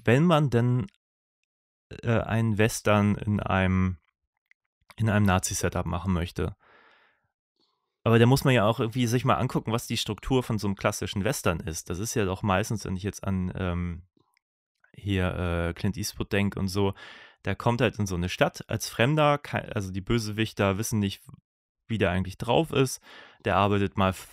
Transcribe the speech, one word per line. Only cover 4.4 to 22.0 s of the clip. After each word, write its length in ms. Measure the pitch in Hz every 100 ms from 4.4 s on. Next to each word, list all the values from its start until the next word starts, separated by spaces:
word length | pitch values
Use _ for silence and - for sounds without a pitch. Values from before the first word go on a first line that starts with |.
| _ _ _ _ _ -
in 120 | 110
einem 160 | 104 104
Nazi-Setup 600 | 92 - 101 92 92 85
machen 280 | 87 92
möchte, 420 | 87 85 - 87 - _ _ _ _ _ _ _ _ _ _ _ _ _ _ 117
aber 140 | 113
da 60 | 117
muss 180 | 135
man 100 | 143
ja 120 | 127 104
auch 140 | 113
irgendwie 260 | 117 127 120
sich 160 | 123
mal 120 | 123 80
angucken, 360 | 117 160 -
was 160 | 113 -
die 80 | 117
Struktur 460 | - 101 - 131
von 140 | - 110
so 80 | 104
einem 80 | 98
klassischen 480 | 107 - 95 104
Western 380 | 98 - 101 82
ist. 280 | - 80 -
Das 100 | 90
ist 160 | 110 123
ja 100 | 95
doch 180 | 95
meistens, 400 | 107 92 110 110
wenn 140 | 90 92
ich 60 |
jetzt 200 | 98 -
an, 280 | - 95 92 90
ähm, 460 | 92 87 87 82 85 _ _ _ _ _ _ _ _
hier, 400 | - 101 95 90 - 90 85 85
äh, 40 |
Clint 220 | 85 104 -
Eastwood 340 | 101 - -
denk 240 | 101 196 196
und 100 | 196
so, 260 | 196 196 - - - - _ -
der 100 | 95
kommt 240 | 120 120
halt 180 | 117 -
in 60 | 101
so 80 | 90
eine 140 | 87
Stadt 360 | - 143 - -
als 200 | 110 -
Fremder, 480 | - 117 156 147 143
kei-, 320 | - - -
also 180 | 110 95
die 100 | 95
Bösewichter 760 | 95 117 107 104 110 - 101 98
wissen 220 | 113 110
nicht, 220 | 101 - - - _ _ _ _ -
wie 40 |
der 120 | 110